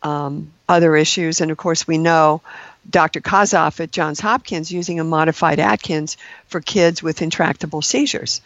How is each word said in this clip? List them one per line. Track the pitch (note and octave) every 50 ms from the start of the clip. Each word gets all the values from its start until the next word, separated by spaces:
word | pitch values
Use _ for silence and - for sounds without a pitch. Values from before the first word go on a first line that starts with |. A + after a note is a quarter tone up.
um, | - D3+ D3 D3 D3 C#3+ C#3+ D3+ D#3 D3+ _ _ _ -
other | F3+ E3+ E3+ E3 D#3
issues. | D3+ D#3 D#3+ - - F3 D#3+ E3 -
And | F3 D#3
of | D#3
course, | D3+ - F3+ E3 D#3+ -
we | - E3 D#3
know | D#3+ E3+ E3 D#3+ D#3 D#3 D3+ D#3+ _ - - - - - - _ _ -
Doctor | - F#3 D#3+ D#3+ - D#3+
Kozoff | - - - G3 G#3 G3+ - F3+ D#3+ D#3 - -
at | E3 D#3
Johns | - - E3+ D#3 D3 D3
Hopkins | - G#3+ C#3+ C#3+ - - - E3+ D#3 D#3+
using | F3+ F3+ F3 E3+ F3 E3+
a | D#3+
modified | D#3+ E3 D#3 D#3+ D#3+ D#3+ - - E3 D#3 -
Atkins | - - - - - - E3+ D#3 D3+ D#3 - _ - - - - _
for | _ - E3+
kids | D3+ - - G#3 F3 E3+ E3+ -
with | - E3 D#3+ -
intractable | E3+ D#3+ E3 - E3+ D3 C#3 _ - D#3 D3 D#3
seizures. | D3+ - - B3+ D4 C#4 - - - - - - _